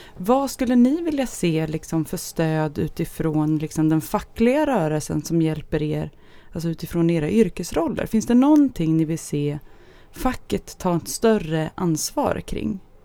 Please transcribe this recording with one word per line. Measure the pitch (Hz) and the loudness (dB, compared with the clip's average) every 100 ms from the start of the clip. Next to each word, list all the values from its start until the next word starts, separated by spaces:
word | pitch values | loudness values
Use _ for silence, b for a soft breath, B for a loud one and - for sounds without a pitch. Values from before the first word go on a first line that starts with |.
| B - | B -6
Vad | 180 262 269 | 2 2 2
skulle | - 240 247 | -2 2 6
ni | 240 320 | 6 4
vilja | 339 285 247 | 0 -2 -4
se, | - 180 160 160 | -2 0 0 -2
liksom, | 160 - 165 | -4 -4 -4
för | 151 160 | -2 -6
stöd | - - 160 156 156 151 | -6 -2 0 0 0 -2
utifrån, | 151 - 165 - 160 151 151 156 | -4 -4 -6 -4 -2 0 0 0
liksom, | 151 - 156 | -2 0 2
den | 160 | 2
fackliga | 151 208 - - 233 277 294 | 0 -4 -4 0 2 4 2
rörelsen | 240 156 151 147 156 | 2 2 0 -2 -4
som | 147 165 | 0 0
hjälper | 160 156 - 156 | 2 0 -4 -4
er, | 151 151 156 b b b b | -2 -4 -6 b b b b
alltså | 180 165 | -6 -6
utifrån | 165 160 170 165 | -6 -4 0 2
era | 170 151 | 2 2
yrkesroller? | 214 190 - 175 - 330 - - | 2 2 0 -6 -2 -2 -2 -2
Finns | 220 - | -2 2
det | |
någonting | 240 269 302 277 - 160 160 | 4 6 6 4 0 0 2
ni | |
vill | 156 160 | 0 -4
se | - 147 147 147 b b b b b | -6 -4 -2 -4 b b b b b
facket | - 254 - - 196 - - | -4 -4 -4 -4 -6 -6 -6
ta | 185 170 | -2 -2
ett | - | -2
större | - 226 214 160 160 156 | 0 2 2 0 -2 -4
ansvar | - 180 156 - - 254 - - | -2 -2 0 -2 -2 -2 -2 -4
kring | - 220 196 - - | -6 -4 -6 -10 -20